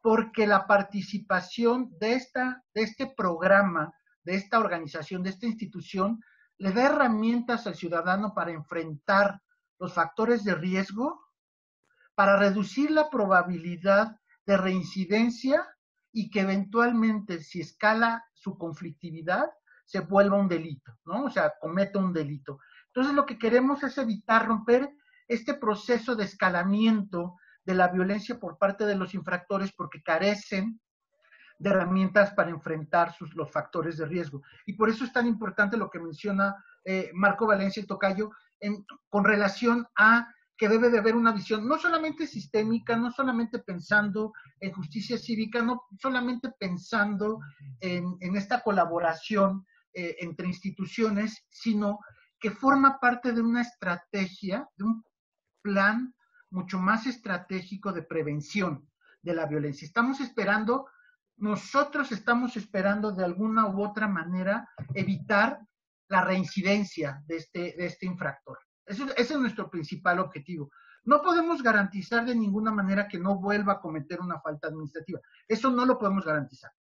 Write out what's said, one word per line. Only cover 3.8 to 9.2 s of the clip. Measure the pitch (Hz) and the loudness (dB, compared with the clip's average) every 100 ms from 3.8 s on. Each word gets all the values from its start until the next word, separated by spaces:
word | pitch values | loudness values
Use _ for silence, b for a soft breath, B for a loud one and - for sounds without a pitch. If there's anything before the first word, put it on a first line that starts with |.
| 156 _ _ _ | -4 _ _ _
de | 170 | -4
esta | 190 - 233 | -4 0 0
organización, | 202 170 156 165 151 185 | 2 -2 -6 -10 -8 -6
de | 185 | -6
esta | 190 240 | -4 -6
institución, | 220 196 180 - 190 196 226 B B B _ | -6 -8 -10 -8 -2 0 -2 B B B _
le | 196 | -2
da | 202 | 4
herramientas | 277 294 262 214 226 240 240 226 208 | 4 4 4 4 2 0 0 -4 -4
al | |
ciudadano | 156 170 170 175 190 208 | -8 -4 -2 0 0 0
para | 196 165 | -2 -4
enfrentar | 160 151 170 160 147 - 196 | -6 -6 -6 -6 -6 2 4